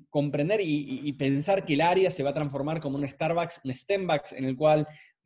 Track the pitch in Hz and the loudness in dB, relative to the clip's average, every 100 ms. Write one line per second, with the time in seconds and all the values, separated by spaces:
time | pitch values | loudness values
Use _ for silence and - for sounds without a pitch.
0 | - 151 143 143 151 214 170 147 139 131 | -4 -2 0 0 0 0 0 -2 -2 -6
1 | 147 139 139 139 175 196 160 143 165 185 | -6 -2 0 0 2 0 2 2 4 4
2 | 185 - 139 151 147 135 143 160 143 139 | 2 2 -2 -2 -4 -4 -4 -4 -4 -4
3 | 139 - 160 170 165 - 131 123 - 196 | -6 -2 -2 0 -4 -6 -8 -8 -2 -2
4 | 180 147 - - 131 131 151 151 151 - | 0 -2 -2 -6 -4 2 4 4 2 -8
5 | - _ | -20 _